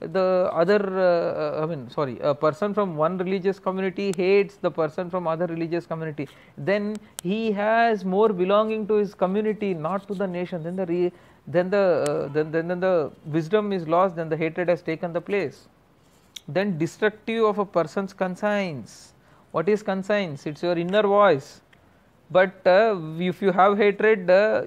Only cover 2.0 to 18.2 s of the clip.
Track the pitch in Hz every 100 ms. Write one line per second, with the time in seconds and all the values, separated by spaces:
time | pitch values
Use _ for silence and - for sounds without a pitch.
2 | 139 110 147 135 156 147 208 202 196 151
3 | 160 185 180 190 190 190 190 190 190 190
4 | 196 185 185 202 196 - 175 151 156 190
5 | 175 185 170 160 175 165 165 170 165 160
6 | 160 151 135 - - - 143 208 208 214
7 | - - 175 214 226 202 214 226 233 214
8 | 185 190 214 180 185 202 220 220 208 214
9 | 202 - 180 202 214 214 202 170 156 196
10 | 196 190 196 175 180 175 165 190 175 175
11 | 175 - - _ - 160 185 202 190 147
12 | 143 151 147 147 156 160 170 180 185 175
13 | 135 - 156 156 160 214 208 190 156 165
14 | 190 165 160 160 160 165 170 170 - 160
15 | 175 170 170 196 147 - _ _ _ _
16 | _ _ _ - - 151 208 156 160 -
17 | 214 214 - 226 214 202 196 175 156 202
18 | 190 -